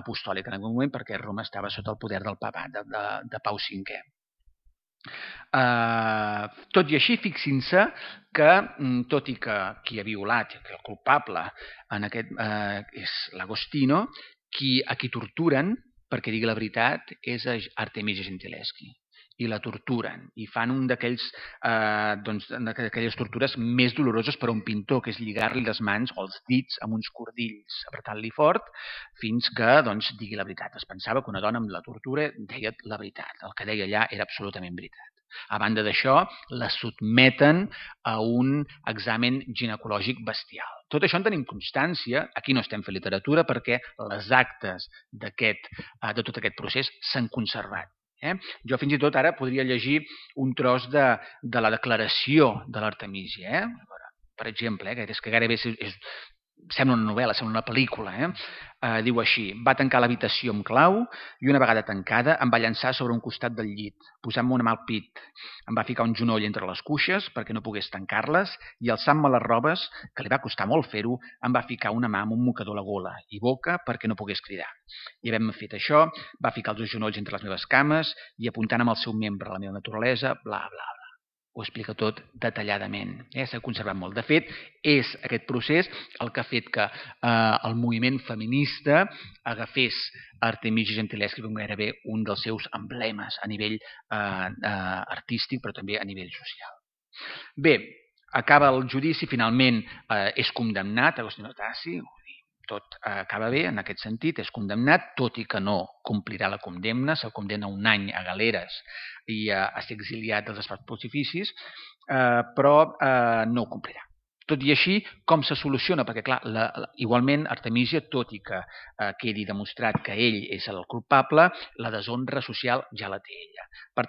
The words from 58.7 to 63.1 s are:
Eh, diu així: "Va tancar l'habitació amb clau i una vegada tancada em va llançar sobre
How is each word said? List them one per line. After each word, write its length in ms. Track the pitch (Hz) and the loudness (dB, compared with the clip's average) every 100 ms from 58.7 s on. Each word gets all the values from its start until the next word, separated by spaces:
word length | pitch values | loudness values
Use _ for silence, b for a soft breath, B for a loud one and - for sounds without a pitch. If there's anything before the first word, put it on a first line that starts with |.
| B | B
Eh, 160 | 120 113 113 | -2 0 2
diu 140 | 117 | 2
així: 260 | 110 - 101 104 123 | 4 2 0 0 2
"Va 80 | 131 | 4
tancar 240 | 135 127 | 6 6
l'habitació 500 | 120 120 127 - 120 | 6 4 0 0 -2
amb 120 | 104 - | -2 2
clau 340 | 117 170 202 240 B B B | 6 6 6 0 B B B
i 100 | 131 | 4
una 100 | 139 | 6
vegada 220 | 120 110 104 | 6 4 2
tancada 500 | 98 92 110 127 160 | -4 0 2 4 4
em 80 | 127 | 6
va 80 | 113 | 6
llançar 320 | 113 110 127 127 | 6 2 0 0
sobre 180 | 123 | 0